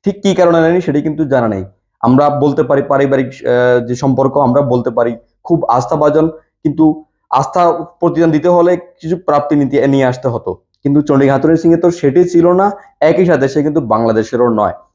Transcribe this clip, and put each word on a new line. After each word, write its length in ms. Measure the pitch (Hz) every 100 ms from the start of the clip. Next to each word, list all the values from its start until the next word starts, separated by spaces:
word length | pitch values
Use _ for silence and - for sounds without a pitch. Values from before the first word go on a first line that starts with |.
ঠিক 120 | 196 196
কী 80 | 196
কারণে 240 | 180 175 170
নেননি 200 | 160 180
সেটি 200 | 170 147
কিন্তু 200 | 156 147
জানা 240 | 147 127 113
নেই। 160 | 101 92 _ _ _
আমরা 220 | 117 131 147 143
বলতে 200 | 143 135
পারি 200 | 127 143
পারিবারিক, 460 | 139 139 139 135 127
আহ, 500 | - 123 123 123 123 117
যে 80 |
সম্পর্ক, 400 | 123 135 127 135 143
আমরা 220 | 127 131
বলতে 280 | 135 123 117
পারি 220 | 117 117 117 _ _
খুব 140 | - 165 -
আস্থাভাজন, 580 | 123 131 151 147 151 160 - _ _
কিন্তু 240 | 156 151 156 151 - _ _
আস্থা 320 | 131 143 185 170 160 156 _
প্রতিদান 320 | 170 147 165
দিতে 180 | 151 175
হলে 240 | 175 170 180 - _
কিছু 200 | 160 180 -
প্রাপ্তি 280 | 147 - 147
নিতে, 200 | 135 139 139
নিয়ে 200 | 139 127
আসতে 220 | 127 131
হতো, 220 | 113 - 90 _ _
কিন্তু 160 | 139 147
চন্ডিকা 300 | 147 139 135
হাথুরু 220 | 135 151 165
সিংহে 220 | 165 170
তো 100 | 175
সেটি 300 | 170 143 156 175
ছিল 180 | 175 170
না। 140 | 180 202 202 - _
একই 240 | 151 165 180
সাথে 200 | 151 135
সে 120 | 147
কিন্তু 180 | 147 151
বাংলাদেশেরও 680 | 117 113 113 110 107 120 123
নয় 280 | 110 98 - _